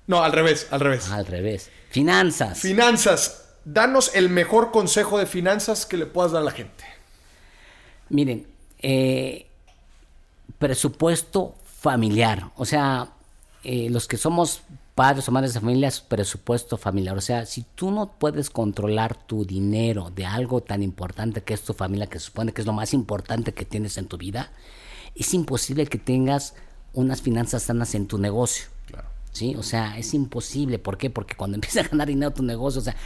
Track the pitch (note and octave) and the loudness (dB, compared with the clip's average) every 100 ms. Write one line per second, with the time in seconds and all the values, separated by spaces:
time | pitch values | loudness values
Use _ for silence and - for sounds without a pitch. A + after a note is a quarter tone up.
0 | - F3+ D#3+ D#3 D#3+ D3 - C#3 C#3 C3 | 2 4 4 6 4 4 0 0 2 2
1 | F#2 G#2 F#2 F2 G2+ G2+ - - - - | -2 -4 -4 -2 -2 -4 -8 -20 -4 2
2 | D3+ F#3 F3+ - G#2+ - F#3+ G3 A#3+ A3+ | 4 6 4 2 -2 -2 0 4 6 6
3 | G#3+ E3 - - - - D#3 D3+ A#3+ C4 | 4 4 2 -6 -20 -20 0 4 6 4
4 | B3+ G3 F#3 F3+ E3+ A3 A#3 A3 F#3+ G#3 | 4 4 4 4 4 4 4 2 4 2
5 | G3+ G#3 F#3+ F3+ F3+ G#3 G#3 G#3+ - F3 | 2 2 0 0 2 2 0 -2 -2 -4
6 | D#3 F3+ F3 D#3+ D3 - G#2 - - - | -2 0 2 2 0 -4 -12 -16 -20 -20
7 | - - - - - - - - - - | -20 -20 -20 -20 -20 -20 -20 -20 -20 -20
8 | - C#3+ C#3+ A2+ - - - - C3+ C3 | -2 0 2 -2 -8 -20 -20 -6 0 4
9 | C3 C3 C3 C3 - - - _ - - | 4 2 -2 -8 -16 -20 -20 _ -20 -20
10 | _ - - _ - - C#3+ B2+ C#3+ - | _ -20 -20 _ -16 -4 -2 0 0 2
11 | E3 E3 - G3 F#3 - - - D3+ B2+ | 2 2 0 -2 -2 -8 -20 -2 0 2
12 | G#2+ G#2 A2+ G2+ F2 - B2+ D3+ C#3 C3 | 2 4 4 2 -4 -8 0 2 2 0
13 | B2 - _ - - - C3 B2 A#2 A#2+ | -4 -14 _ -20 -20 -16 -6 -4 0 -2
14 | - A#2 D#3 E3+ E3 - - C3+ - - | -2 -2 0 2 0 -2 -12 -20 -6 4
15 | C3 C3+ C3+ B2+ C3+ A#2 A2+ B2 C3+ - | 4 4 2 0 0 0 0 2 2 -2
16 | - G#2 G2 G2 - A#2+ - A2+ G#2 G2 | -4 -2 -2 -4 -2 -2 -2 -4 -2 -2
17 | F#2 G2 - A#2+ A#2 - A#2 - F#3+ G#3 | -2 -4 -2 -2 -4 -10 -12 -6 -2 -2
18 | G3+ - D3+ D3+ C#3+ - G#2+ G2 G#2 G#2+ | -4 -2 -2 0 -4 -2 -2 0 0 0
19 | A2+ A#2 - A2 F#2+ F#2+ G2 G#2+ A#2 G#2 | 0 -4 -6 -4 -2 0 0 2 2 0
20 | F2 F2+ F#2 G#2+ B2 B2 - G2+ G2 F2+ | -4 -8 -4 -4 0 -2 -2 -4 -4 -4
21 | F2+ - A2+ G#2+ - G#2+ - G#2+ F#2 G2+ | -8 -6 -4 -4 -4 -6 -4 -6 -4 -4
22 | G2+ F2 - - A2+ A2 A2 G#2+ A2 C#3 | -6 -8 -10 -6 -6 -4 -2 -2 0 -2
23 | G#2 G2+ - A#2 A#2 - - G#2+ G#2 - | 0 -6 -4 -4 -4 -6 -6 -6 -6 -6
24 | F#2 E2+ F2+ A2+ C#3 - - - - - | -10 -10 -8 -8 -10 -14 -20 -20 -20 -18
25 | - - - F#3 D3 A#2+ - C3+ C#3+ A2 | -16 -6 0 0 0 -2 -2 -2 -2 -2
26 | - B2+ C3 C#3+ - - - - - C3 | 0 2 2 0 -2 -14 -20 -20 -8 0
27 | C3 - C3+ A2+ A#2 A#2+ - A#2+ A#2+ G#2+ | 0 0 0 0 0 -2 -2 -2 0 -2
28 | G2 G#2 G2+ G#2+ A#2+ - - - - - | -2 0 0 0 0 -2 -6 -14 -14 -14
29 | - - - - A#2 A#2+ - A2+ A2 G#2+ | -12 -12 -12 -6 -4 -4 -2 -2 -2 -6
30 | A2 D3+ B2+ B2 - C3+ C#3 A2+ - F#2+ | -2 -2 -2 -4 -6 -4 -2 -2 -4 -4
31 | C3 A2+ G2+ - G2 G#2 - - - D#3 | -4 -6 -8 -6 -6 -6 -2 -2 0 0
32 | C#3+ C#3 C#3+ C3+ B2+ A2+ C3+ C3 B2 - | 0 0 0 -2 -2 -2 -2 -2 -4 -6